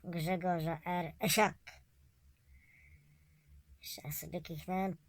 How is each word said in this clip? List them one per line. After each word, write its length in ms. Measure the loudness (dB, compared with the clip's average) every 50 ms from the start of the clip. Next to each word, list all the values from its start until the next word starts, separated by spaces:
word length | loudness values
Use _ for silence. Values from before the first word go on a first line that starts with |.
| -4
Grzegorza 760 | -4 -4 -2 0 0 0 2 2 2 2 2 2 0 -2 -2 -2
R. 260 | 0 0 0 0 -2 -4 -2
Esiak. 360 | 0 4 6 6 6 6 4 -2 -10 -20 -20 -20 -20 -20 _ -20 -20 -20 _ _ -20 -20 -20 _ _ -20 -20 -20 -20 -20 -20 -20 -20 -20 -20 -20 -20 -20 -20 -20 -20 -20 -20 -20 _ -20 -20 -20 -20 -20 -20 -16
Jeszcze 220 | -12 -12 -10 -8 -8
raz 140 | -8 -6
sobie 240 | -6 -6 -6 -6 -6
kichnąłem. 560 | -6 -6 -8 -8 -4 -2 0 0 0 0 -2 -6 -10